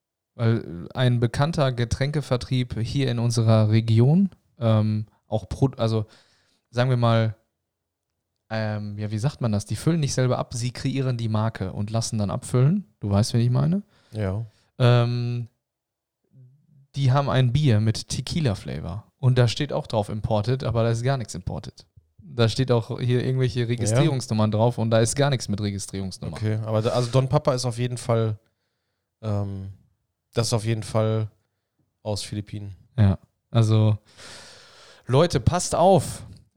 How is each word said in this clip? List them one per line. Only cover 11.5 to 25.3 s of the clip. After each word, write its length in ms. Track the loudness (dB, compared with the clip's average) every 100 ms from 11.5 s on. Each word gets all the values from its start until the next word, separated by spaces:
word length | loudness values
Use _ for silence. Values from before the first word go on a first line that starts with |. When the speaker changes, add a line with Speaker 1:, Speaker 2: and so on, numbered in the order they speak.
| -4 -6
Speaker 1:
und 160 | -6 -4
lassen 280 | -4 -4 -2
dann 100 | -2
abfüllen. 560 | -4 -2 2 4 2 -4 _
Du 100 | 0
weißt, 240 | 2 2
wen 80 | 2
ich 80 | 2
meine? 320 | 2 2 0 -4 _ _
Speaker 2:
Ja. 340 | -4 -2 -4 -8 _ _ 2
Speaker 1:
Ähm, 720 | 4 4 2 -2 -4 -6 -8 _ _ _ _ _ _ _ _ -20 -20 _ _ _ _ -2
die 160 | 2
haben 180 | 2 2
ein 220 | 2 2
Bier 280 | 2 4 4
mit 260 | 2 -2 -6
Tequila-Flavor. 960 | -8 -4 -2 -2 -2 -6 -10 -8 -10 -14 _
Und 200 | 2 4
da 100 | 2
steht 260 | 0 -4
auch 140 | -4 -2
drauf 220 | -2 -2
Imported, 540 | -4 -2 0 0 -2
aber 200 | -2 0
da 80 | 0
ist 120 | 0
gar 140 | -2 -4
nichts 160 | -6 -10
Imported. 500 | -8 -10 -12 -18 _ _ _ _
Da 280 | -12 0 0
steht 240 | 2 0
auch 280 | 0 0 -4
hier 240 | 0 0
irgendwelche 380 | 0 0 0 -2
Speaker 2:
Ja. 40 | -2
Speaker 1:
Registrierungsnummern 840 | -2 0 2 2 0 -2 0 2
drauf 260 | 4 2 2
und 140 | 2
da 80 | 4
ist 160 | 4 2
gar 140 |
nichts 200 | 0